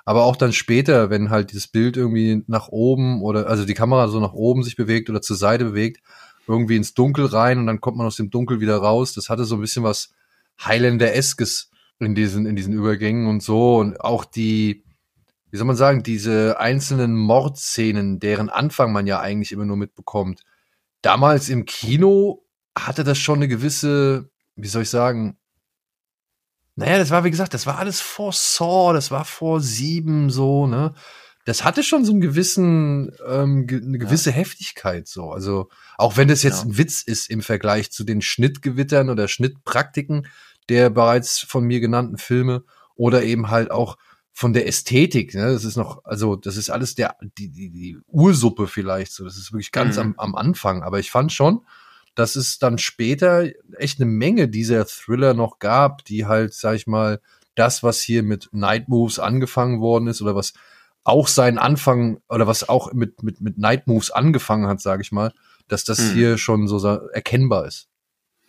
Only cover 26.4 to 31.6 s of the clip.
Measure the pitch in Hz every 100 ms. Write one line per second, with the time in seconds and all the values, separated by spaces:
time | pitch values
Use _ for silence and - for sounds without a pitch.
26.4 | _ _ _ - 151 190 156 170 175 160
27.4 | 185 120 165 143 196 - - - 208 -
28.4 | - - 170 185 180 165 139 139 156 -
29.4 | 160 160 135 110 147 170 160 151 143 127
30.4 | 135 139 139 120 156 151 - - - _
31.4 | - 117